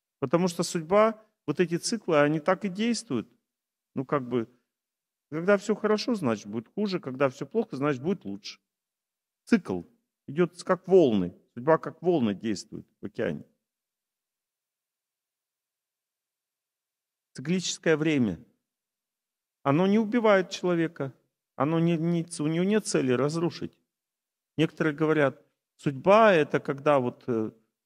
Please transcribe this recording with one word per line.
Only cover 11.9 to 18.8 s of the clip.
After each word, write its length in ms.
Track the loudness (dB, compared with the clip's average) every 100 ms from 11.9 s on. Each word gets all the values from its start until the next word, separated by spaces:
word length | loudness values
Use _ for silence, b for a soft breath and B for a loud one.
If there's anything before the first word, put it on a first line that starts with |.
| -6
волны 320 | -2 0 0
действует 540 | -2 -4 -6 -8 -18 -18 _
в 40 | -14
океане. 380 | -6 -4 -6 -12 _ _ _ _ _ _ _ _ _ _ _ _ _ _ _ _ _ _ _ _ _ _ _ _ _ _ _ _ _ _ _ _ _ _ _ _ _ _
Циклическое 640 | -12 -4 -4 -4 -4 0 2
время. 420 | 2 2 0 -2 -12 _ _ _